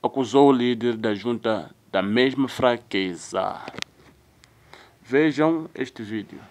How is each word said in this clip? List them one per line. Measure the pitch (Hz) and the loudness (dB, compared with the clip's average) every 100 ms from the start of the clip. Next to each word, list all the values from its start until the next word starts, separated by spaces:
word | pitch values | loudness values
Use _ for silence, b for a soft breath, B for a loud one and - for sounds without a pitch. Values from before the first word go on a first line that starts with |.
acusou | 135 135 120 135 143 | -4 -4 2 6 6
o | |
líder | 131 123 117 120 | 6 2 0 -2
da | 113 110 | -2 -2
junta | 104 113 117 113 107 76 - _ | -2 -4 -2 -2 -4 -6 -20 _
da | 98 | -2
mesma | 98 113 131 131 127 | 0 2 2 0 -4
fraqueza. | - 127 117 - 101 95 85 - 98 98 90 - - - _ - _ _ _ b b b b b b | 2 2 0 -4 -4 -4 -6 -6 -4 -4 -6 -14 -14 -16 _ -20 _ _ _ b b b b b b
Vejam | - 135 156 135 156 165 160 | 0 2 2 2 0 0 -6
este | - 131 - | -10 -10 -10
vídeo. | 107 107 101 - - | -10 -8 -10 -18 -20